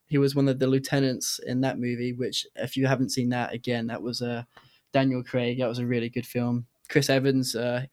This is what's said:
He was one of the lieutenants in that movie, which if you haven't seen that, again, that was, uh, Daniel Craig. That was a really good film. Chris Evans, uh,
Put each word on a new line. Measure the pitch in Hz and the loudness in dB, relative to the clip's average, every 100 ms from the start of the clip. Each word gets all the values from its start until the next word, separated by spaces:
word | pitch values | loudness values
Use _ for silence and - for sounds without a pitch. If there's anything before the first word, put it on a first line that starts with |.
| _ | _
He | 143 | 2
was | 139 | 4
one | 139 139 | 4 2
of | 135 | 2
the | 131 | 2
lieutenants | 135 135 143 135 123 - - - | 2 2 2 2 0 -4 -6 -4
in | 127 | 0
that | 131 - | 0 0
movie, | 123 120 123 | -4 -2 -4
which | 123 127 - - - | -2 -4 -4 -8 -8
if | 120 - | -6 0
you | 131 | 2
haven't | 131 123 | 2 0
seen | - 123 | 0 0
that, | 123 120 | 0 -2
again, | 120 123 120 113 | -4 -4 -4 -4
that | 113 | -6
was, | 113 117 | -6 -6
uh, | 120 117 120 - - _ _ | -6 -6 -10 -18 -20 _ _
Daniel | 135 135 127 | 2 4 2
Craig. | 123 127 120 123 | -2 0 0 0
That | 127 | 0
was | 123 | 0
a | 120 | 0
really | 123 117 | 0 -2
good | 123 113 | -4 -4
film. | 123 120 120 120 _ - | -2 0 -2 -4 _ 0
Chris | 151 143 | 2 4
Evans, | 135 135 131 127 | 4 4 2 0
uh, | 110 123 123 139 | -2 -2 -2 -4